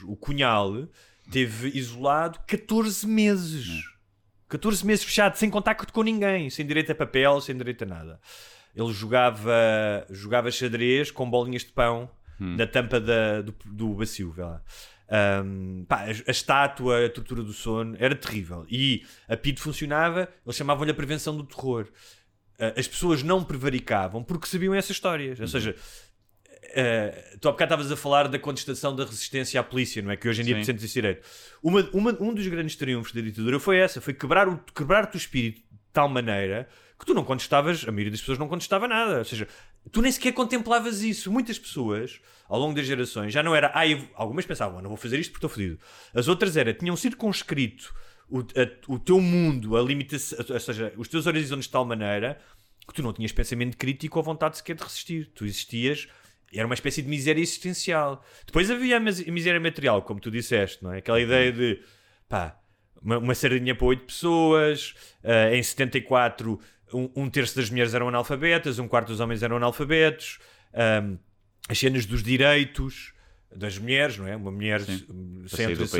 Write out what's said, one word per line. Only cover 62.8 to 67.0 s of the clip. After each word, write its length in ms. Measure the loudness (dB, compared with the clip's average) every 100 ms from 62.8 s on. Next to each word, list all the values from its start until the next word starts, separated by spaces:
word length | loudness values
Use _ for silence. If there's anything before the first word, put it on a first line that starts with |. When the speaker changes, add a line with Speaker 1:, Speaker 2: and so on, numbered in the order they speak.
| _ _
Speaker 1:
uma, 160 | -2 0
uma 160 | 0 0
sardinha 380 | 2 2 0
para 140 | 2 4
oito 160 | 2 -2
pessoas, 880 | -4 2 4 6 6 4 0 -6 -14 -20 _
ah, 320 | 2 6 6 4
em 80 |
setenta 340 | 2 0 0 0
e 40 |
quatro, 580 | 2 4 4 0 -6 -6 -8 _ _
um, 160 | -6